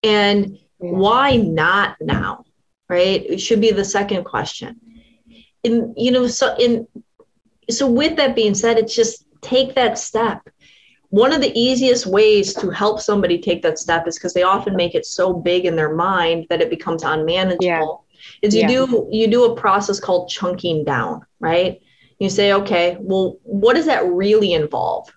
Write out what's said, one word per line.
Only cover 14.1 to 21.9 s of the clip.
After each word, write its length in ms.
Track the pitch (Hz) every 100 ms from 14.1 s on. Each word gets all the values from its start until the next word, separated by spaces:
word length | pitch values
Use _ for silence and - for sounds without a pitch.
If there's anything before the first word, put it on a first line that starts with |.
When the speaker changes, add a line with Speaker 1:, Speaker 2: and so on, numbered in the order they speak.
| 165
Speaker 1:
'cause 160 | 180
they 80 | 180
often 340 | 185 196 208 185
make 180 | 175
it 120 | 175 -
so 260 | - 185
big 320 | 175 175 180
in 120 | 180 160
their 180 | 156
mind 520 | 156 180 185 165 165 160
that 100 | 165
it 80 | 160
becomes 360 | 165 - 165
unmanageable. 1000 | 156 156 156 180 185 175 180 165 156 - _
Speaker 2:
Yeah. 80 | _ - -
Speaker 1:
Is 120 | 208
you 80 | 214
Speaker 2:
Yeah. 40 | 214
Speaker 1:
do, 420 | 254 262 226 -
you 180 | 220 220
do 160 | 233
a 100 | 240
process 460 | 233 208 196 202 202
called 280 | - 180 180
chunking 540 | - 180 175 175 156
down, 400 | 147 127 98 - - _
right? 420 | 165 170 185 - _